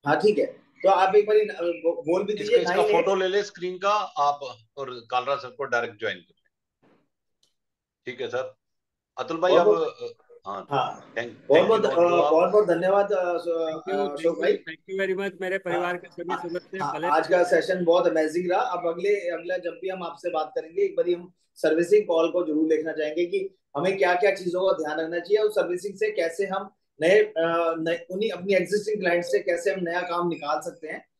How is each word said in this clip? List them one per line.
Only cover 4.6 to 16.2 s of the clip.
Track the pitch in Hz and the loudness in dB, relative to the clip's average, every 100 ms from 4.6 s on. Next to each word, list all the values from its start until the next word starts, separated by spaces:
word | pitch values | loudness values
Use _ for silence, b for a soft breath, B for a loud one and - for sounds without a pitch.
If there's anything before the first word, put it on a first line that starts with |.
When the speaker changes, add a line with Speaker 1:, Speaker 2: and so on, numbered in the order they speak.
| _ - | _ -12
Speaker 2:
और | 131 123 - | -10 -12 -4
कालरा | 127 123 | -4 -2
सर | 135 127 | -4 -6
को | 117 | -10
डायरेक्ट | 135 120 120 104 | -2 -2 -2 -4
ज्वाइन | 110 92 | -6 -6
कर | _ | _
लें। | _ _ _ _ _ _ _ _ _ _ _ _ _ _ _ _ _ | _ _ _ _ _ _ _ _ _ _ _ _ _ _ _ _ _
ठीक | - 127 | -14 -10
है | 120 | -6
sir। | 123 - _ _ _ _ _ _ - | -6 -6 _ _ _ _ _ _ -12
अतुल | 127 165 | -8 0
भाई | 180 | 4
Speaker 1:
और | - | 6
Speaker 2:
अब, | 196 | 6
Speaker 1:
वो | |
Speaker 2:
अ, | 165 151 - 120 - _ - 95 | 4 0 -6 -14 -14 _ -16 -10
हाँ, | 101 95 | -10 -4
Speaker 1:
हाँ। | 139 123 - - | -2 -2 -6 -10
Speaker 2:
thank, | 113 | -10
Speaker 1:
बहुत | 120 | -10
Speaker 2:
thank | - - 151 | -14 4 4
you, | 196 | 6
Speaker 1:
बहुत, | 220 | 2
Speaker 2:
बहुत, | - | 2
Speaker 1:
अ, | 170 175 | 4 4
Speaker 2:
बहुत। | 175 147 | 4 4
Speaker 1:
बहुत | 160 185 | 4 6
बहुत | 208 196 | 4 4
धन्यवाद, | 170 185 202 196 | 2 2 2 2
अ, | 196 175 170 | 0 -2 -2
सो-, | 175 165 | -4 -4
Speaker 3:
Thank | 160 | -4
you, | 156 - | -6 -4
Speaker 1:
अ, | - | -4
Speaker 3:
thank | 147 147 | -4 0
Speaker 1:
अशोक | 165 | -2
Speaker 3:
you, | - | 0
Speaker 1:
भाई। | 180 | 0
Speaker 3:
thank | - - | 0 -6
you | 160 - 190 | -16 -10 -4
very | 190 185 | -2 -2
much | 196 180 | -6 -6
मेरे | 185 | -6
Speaker 1:
हाँ, | 190 | -4
Speaker 3:
परिवार | 180 175 175 180 | -4 -4 -4 -6
के | - | -10
सभी | - | -14